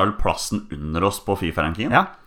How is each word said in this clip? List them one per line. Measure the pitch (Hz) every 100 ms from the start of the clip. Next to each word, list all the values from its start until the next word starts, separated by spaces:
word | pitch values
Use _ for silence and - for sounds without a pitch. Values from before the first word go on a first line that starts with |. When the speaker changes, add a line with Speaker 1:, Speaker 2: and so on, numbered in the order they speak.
Speaker 1:
er | 98
vel | 101
plassen | 95 82 - 104 -
under | 76 73 80
oss | 95 -
på | - 98
fifa-rankingen? | 85 80 80 85 127
Speaker 2:
Ja, | 160 190 -